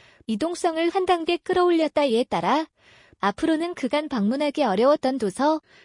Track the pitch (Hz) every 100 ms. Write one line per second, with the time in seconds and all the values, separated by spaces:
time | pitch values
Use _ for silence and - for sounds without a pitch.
0 | - _ - 214 320 349 349 320 339 381
1 | 370 339 330 349 - 359 359 330 302 302
2 | 285 226 - 180 175 285 311 _ _ -
3 | _ - 202 - 320 311 339 349 247 294
4 | 311 240 202 269 294 302 247 190 262 302
5 | 262 262 202 214 294 311 _ -